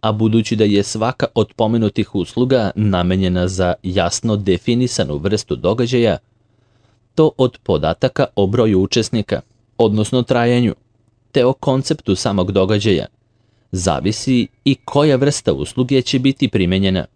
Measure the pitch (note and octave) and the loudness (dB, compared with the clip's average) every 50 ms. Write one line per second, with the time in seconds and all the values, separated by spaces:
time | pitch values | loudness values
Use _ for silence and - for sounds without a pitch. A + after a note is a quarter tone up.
0 | - A2 G#2+ G#2+ A2+ A2+ A2 A#2 A2 - A#2 G#2+ A2 G2+ G2+ G2+ G2 - - A2 | -2 -2 0 2 0 2 2 2 0 0 0 2 2 2 2 2 0 -2 -4 -4
1 | G#2+ A#2 C3 _ - - _ A#2+ G#2+ - _ - A#2 A2 A2+ A#2 A2+ G#2 - - | -4 -4 -2 _ -6 -4 _ -2 -2 -2 _ -2 -2 0 0 0 0 0 0 -2
2 | G#2 - - G2+ F2 - - - B2+ B2+ C3+ B2+ A2 G2 - F#2+ G#2+ G#2 F#2+ F2+ | -6 -4 -2 -6 -6 -4 -2 -2 0 2 2 0 0 -2 -2 -2 0 0 0 0
3 | F2 F2+ F#2 F#2+ F#2+ F#2 F2+ F#2 F2+ F#2 F#2 F#2 F#2 F2 F2 - _ F#2 F2+ F#2+ | 0 0 0 0 0 0 0 0 -2 -2 -2 -2 -2 -2 -2 -4 _ -4 -2 0
4 | E2+ E2+ - - - A#2 G#2+ G#2 G2+ G2 F#2 E2+ _ - A#2 A#2+ B2+ B2 - - | -2 0 -2 -4 -2 -2 -2 -2 0 0 0 0 _ -2 0 0 0 -2 -2 -4
5 | E2 C#2 D2+ C#2+ D2+ G2+ G#2 G#2 - _ - B1 A#1 F2 G#2+ B2 B2+ A#2 B2+ B2 | -4 -4 -4 -4 -4 -2 -2 -4 -4 _ -8 -2 0 -2 0 0 -2 0 0 2
6 | A#2 A2 E2+ C#2+ _ _ _ _ _ _ _ _ _ _ _ _ _ _ _ _ | 2 2 0 -2 _ _ _ _ _ _ _ _ _ _ _ _ _ _ _ _
7 | _ _ _ - D#3 D#3 - - C3 B2 - - _ - G2 D#2 D2 D#2 E2+ _ | _ _ _ 0 0 0 2 0 0 0 0 -6 _ -2 -2 0 0 0 -2 _
8 | - B2+ - - C#3 - _ - G2+ F#2+ G2+ A#2+ A#2 A2 G#2 F#2 F#2+ G2 - A#2+ | -2 -4 0 0 -2 -2 _ -2 -2 0 2 0 2 2 2 2 0 0 0 -2
9 | G#2+ - - A2+ G#2 - - - - _ _ _ _ _ _ _ A#2 A2 G2+ G#2+ | -2 -2 -2 -4 -4 -4 -6 -6 -6 _ _ _ _ _ _ _ 2 2 2 0
10 | G#2+ - - B2+ A#2+ - C3 A#2+ A#2+ A#2+ A#2+ B2 B2 A2 - _ _ _ _ _ | -2 0 0 -2 0 0 0 0 2 2 2 2 2 0 -2 _ _ _ _ _
11 | _ _ _ _ _ _ _ C#3+ B2 B2 C3+ _ - - C3 C3 C3 - D#3 D3+ | _ _ _ _ _ _ _ 2 2 2 2 _ 0 0 0 0 0 -2 -4 -4
12 | - - G2 - - A2+ G2+ G2 F2+ G2 G2 G2 F#2+ F#2+ A2 G#2 G2 A2+ F#2+ D#2 | 0 -2 -2 0 0 -2 0 0 0 0 2 0 2 2 0 0 2 2 0 0
13 | - - _ _ _ _ _ _ _ _ _ _ _ _ - F#2+ F2+ G2 D#2+ C2+ | 0 -6 _ _ _ _ _ _ _ _ _ _ _ _ -8 -2 -2 0 -2 0
14 | C2 F#2+ A2 - - - C3 B2 A2 - _ _ _ - C3+ - _ - - C#3+ | -2 -4 -4 -4 -2 0 0 0 0 -2 _ _ _ -2 -2 -2 _ -4 0 2
15 | D3 D#3 C#3 B2+ C3+ C#3+ C#3+ - - - D#2+ C2+ D2 - - - B2+ B2 C#3 C3 | 2 4 2 2 2 0 -2 -2 -2 -2 -2 -2 -4 -8 -2 -4 -2 0 0 0
16 | B2 - - C3 B2+ C3+ C#3 _ - A2+ - G#2+ F#2 F2 F#2 F#2+ G2 G2 F#2+ F#2 | 0 0 -2 0 0 0 0 _ -2 -2 0 0 0 2 0 0 0 0 0 -2
17 | D2+ - _ | -4 -6 _